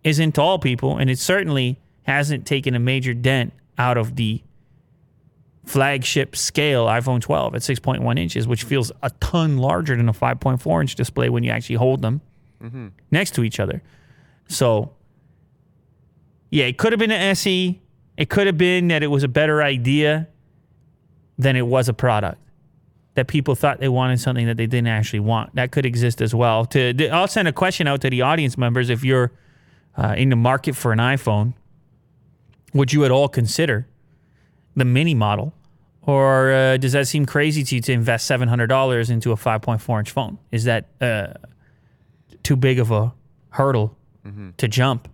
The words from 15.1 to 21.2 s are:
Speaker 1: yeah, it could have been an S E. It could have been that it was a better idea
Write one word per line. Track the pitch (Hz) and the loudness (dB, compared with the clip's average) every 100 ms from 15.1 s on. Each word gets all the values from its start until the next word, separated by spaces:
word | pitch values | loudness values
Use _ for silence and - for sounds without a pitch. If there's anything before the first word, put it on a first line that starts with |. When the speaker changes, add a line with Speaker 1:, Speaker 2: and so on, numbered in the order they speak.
| _ _ _ _ _ _ _ _ _ _ _ _ _ _ | _ _ _ _ _ _ _ _ _ _ _ _ _ _
Speaker 1:
yeah, | - | 0
it | 127 127 | 0 0
could | 220 | 0
have | 226 | 2
been | 220 | 0
an | 214 | 0
S | 196 185 | 0 0
E. | 202 185 180 185 _ _ _ - | 0 0 0 -4 _ _ _ -6
It | 151 | -2
could | 202 202 | 2 2
have | 160 | 2
been | 180 180 175 | 2 2 2
that | 160 | 0
it | 151 | 2
was | 139 | 0
a | 139 | 2
better | 135 156 151 | 2 2 2
idea | 143 131 120 147 151 156 160 _ _ _ _ _ _ _ _ _ | 0 0 0 2 2 0 -4 _ _ _ _ _ _ _ _ _